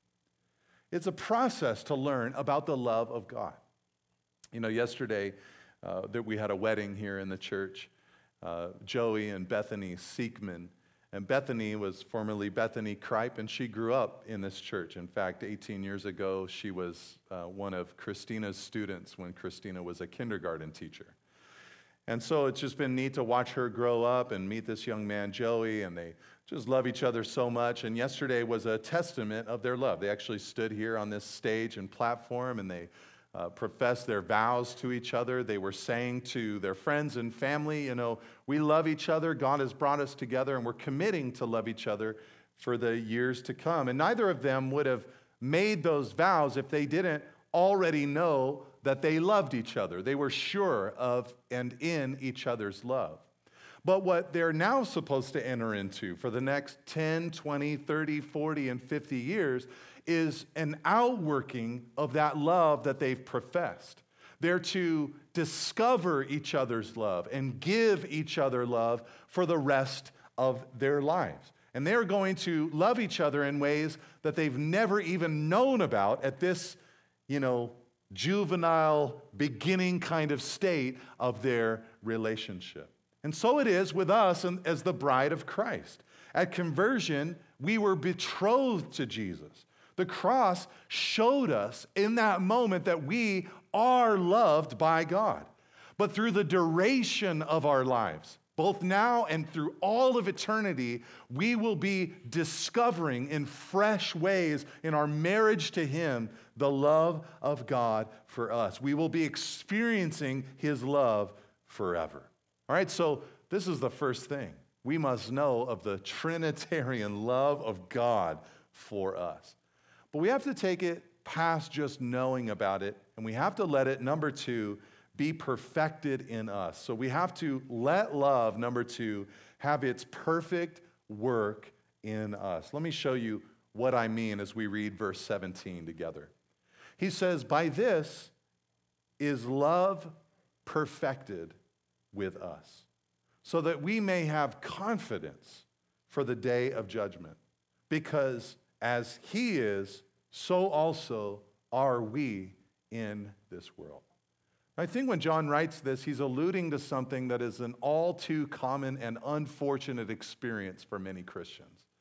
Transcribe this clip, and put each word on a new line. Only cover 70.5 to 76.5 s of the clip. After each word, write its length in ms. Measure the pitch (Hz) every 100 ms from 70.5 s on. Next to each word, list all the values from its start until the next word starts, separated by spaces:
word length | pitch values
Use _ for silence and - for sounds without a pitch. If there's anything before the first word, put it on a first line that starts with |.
| 127 131 123
their 240 | 135 143
lives. 500 | 143 180 113 71 - _ _
And 120 | 127 147
they're 180 | 233
going 320 | 202 202 190 185
to 340 | - 160 160
love 260 | 151 196 247
each 220 | 208 -
other 240 | 151 143
in 140 | 143 143
ways 400 | 143 151 156 156 - -
that 120 | 156
they've 220 | 156 156 127
never 420 | 151 190 220 202
even 520 | 170 180 165 151 156
known 320 | 190 262 254
about 420 | 156 107 98 131
at 160 | 135 135
this, 380 | 180